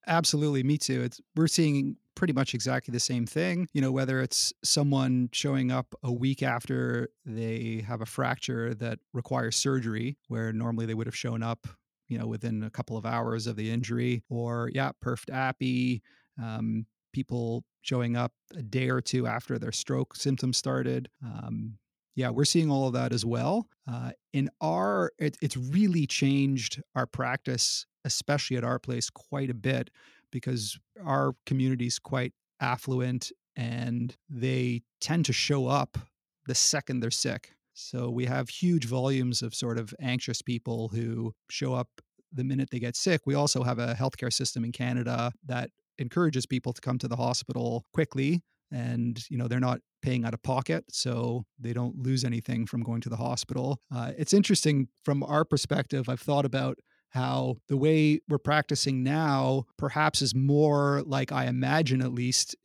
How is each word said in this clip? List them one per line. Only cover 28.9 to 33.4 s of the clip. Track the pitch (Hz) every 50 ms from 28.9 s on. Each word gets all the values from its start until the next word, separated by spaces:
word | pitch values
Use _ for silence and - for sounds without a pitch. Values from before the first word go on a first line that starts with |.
| 120 117 - -
quite | - - - - 143 139 139 127
a | 120
bit | 107 117 131 131 123 123 - - - - - - _ _ _
because | - 123 - 165 127 117 104 104 - - _ _ - 214 180
our | 147 135 139 139 139 131 _ -
community's | - 139 131 131 131 131 120 120 120 -
quite | - - - 139 131 127 127 - _ _ _ _ -
affluent | 135 123 123 - - 139 127 127 123 127 127 120 - - - _